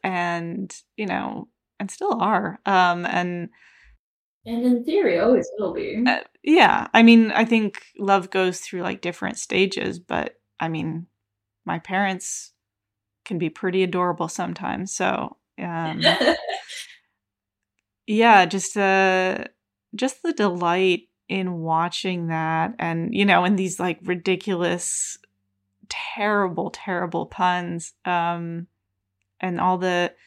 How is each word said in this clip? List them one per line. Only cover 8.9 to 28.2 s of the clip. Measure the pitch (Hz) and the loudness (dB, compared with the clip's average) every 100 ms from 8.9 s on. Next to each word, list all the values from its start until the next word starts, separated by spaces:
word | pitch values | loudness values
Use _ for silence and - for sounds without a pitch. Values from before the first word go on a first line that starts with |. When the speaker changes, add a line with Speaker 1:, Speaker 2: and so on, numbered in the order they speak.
| 196 | -4
Speaker 1:
different | 175 - 190 - | -8 -6 -8 -8
stages, | - - 196 - 190 175 | -2 0 2 0 -6 -8
but, | - 82 - - _ - | -6 -4 -4 -10 _ -8
I | 165 | -6
mean, | 160 165 165 180 _ _ _ _ _ | -4 -6 -6 -10 _ _ _ _ _
my | - 165 | -10 -8
parents | - 190 196 185 - - - _ _ _ _ _ _ _ | -4 -2 -2 -4 -8 -10 -14 _ _ _ _ _ _ _
can | - 175 | -8 -4
be | 160 | -4
pretty | - 185 185 | -4 -2 0
adorable | 180 180 180 170 170 | 0 0 -2 -2 -6
sometimes, | - 175 170 185 - 190 | -6 -8 -6 -6 -6 -8
so, | - 185 - - - _ - | -4 -2 -2 -6 -12 _ -12
um, | 175 165 160 156 | -8 -6 -6 0
Speaker 2:
<laughs> | - - 247 - - - - - - - _ _ _ _ _ _ _ _ _ _ - | 0 2 0 0 -4 -10 -12 -16 -16 -20 _ _ _ _ _ _ _ _ _ _ -2
Speaker 1:
yeah, | 214 233 202 175 | 4 8 8 6
just, | 190 - 214 | 0 -4 0
uh, | 196 190 190 185 185 - - - _ _ _ 208 | 2 4 4 2 0 -4 -8 -16 _ _ _ -4
just | 262 - | -4 -2
the | 339 | -4
delight | 320 208 175 170 180 190 175 - _ - | 0 0 2 0 2 2 2 -4 _ -6
in | 190 185 170 | -4 -4 -4
watching | 160 160 170 - 190 180 165 | -2 0 0 -4 -4 -4 -2
that | 160 160 160 175 - | -2 -2 -2 -2 -4
and, | 165 165 165 | -4 -2 -2
you | 190 | 0
know, | 202 180 | 4 4
in | 180 196 | 4 0
these, | 185 - | -2 -4
like, | 180 165 | -4 -4
ridiculous, | 180 180 190 185 208 175 175 175 - - - - _ _ _ _ _ _ _ | -6 -4 -2 -2 -2 -2 -2 -2 -4 -6 -8 -10 _ _ _ _ _ _ _
terrible, | - - - 208 208 185 170 196 | -12 -10 -4 0 0 0 -2 -6
terrible | - - 175 175 170 170 | -8 -8 -6 -4 -4 -6
puns, | - 180 180 175 170 - - | -2 0 0 -4 -8 -10 -10
um, | 180 175 | -4 -2